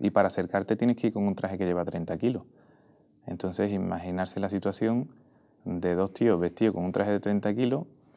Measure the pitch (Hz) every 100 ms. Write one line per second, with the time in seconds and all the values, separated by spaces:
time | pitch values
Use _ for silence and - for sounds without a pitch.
0 | 104 - 98 - 90 98 - 110 120 120
1 | 117 107 101 92 95 95 92 87 85 87
2 | 85 90 120 120 - - _ _ _ _
3 | _ _ - - 92 90 104 101 92 87
4 | 90 90 92 - 98 101 98 95 113 120
5 | 139 - - _ _ _ - 90 90 87
6 | 98 - 117 90 87 - 110 - 90 85
7 | 101 101 104 104 104 107 127 139 170 -
8 | _